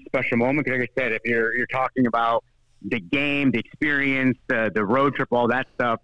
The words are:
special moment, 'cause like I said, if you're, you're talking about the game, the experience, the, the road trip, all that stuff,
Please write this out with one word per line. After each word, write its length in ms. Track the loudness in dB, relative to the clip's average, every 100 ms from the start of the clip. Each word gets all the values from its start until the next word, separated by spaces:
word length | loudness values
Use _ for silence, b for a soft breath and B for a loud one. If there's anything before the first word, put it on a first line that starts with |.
| 0
special 320 | -4 0 0
moment, 300 | 2 0 0
'cause 100 | -2
like 100 | -2 -2
I 40 |
said, 100 | -2
if 100 | -2 -2
you're, 300 | 0 0 -2
you're 100 | -2
talking 380 | -2 -2 2 2
about 360 | 2 2 0 -2 _ _ _ -6
the 140 | -6
game, 520 | -2 -2 0 0 2
the 80 | 0
experience, 760 | -4 -4 -2 0 0 0 0 -2 -2
the, 240 | 0 0 0
the 100 | 2
road 300 | 2 2 0
trip, 140 | 0
all 160 | 2 2
that 180 | 0 -4 -2
stuff, 260 | -2 -2